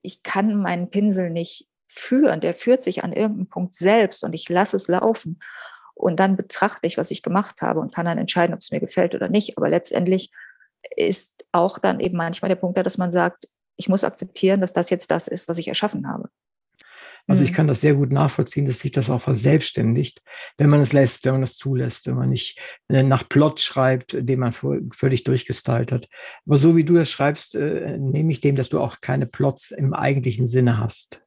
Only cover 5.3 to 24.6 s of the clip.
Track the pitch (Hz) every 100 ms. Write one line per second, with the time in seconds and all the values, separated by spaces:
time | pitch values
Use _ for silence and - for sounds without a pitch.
5.3 | 175 - - - - - - - 165 190
6.3 | 190 - - 208 - 170 - 175 - -
7.3 | 185 208 - - 156 - - 170 165 170
8.3 | 180 170 165 - 156 - - 180 - -
9.3 | 208 208 - - 170 - - 180 190 -
10.3 | - - _ _ _ - - - 185 -
11.3 | - - 175 185 - 190 180 185 175 165
12.3 | 175 190 180 180 190 185 - 180 175 175
13.3 | - - _ _ - 190 190 - - 185
14.3 | - 190 196 180 - 170 180 - 160 -
15.3 | 180 - 170 - - 208 - - - -
16.3 | _ _ _ _ _ - - - - -
17.3 | 131 135 - 151 120 151 139 135 135 147
18.3 | - - - 139 123 143 - 113 127 -
19.3 | 117 123 151 - - 113 123 143 _ _
20.3 | - - - 147 147 135 143 127 - 131
21.3 | 135 127 - 139 131 123 - - 127 131
22.3 | 127 - - - - - 135 135 131 -
23.3 | 147 151 151 - 135 131 131 - 135 127
24.3 | 127 123 117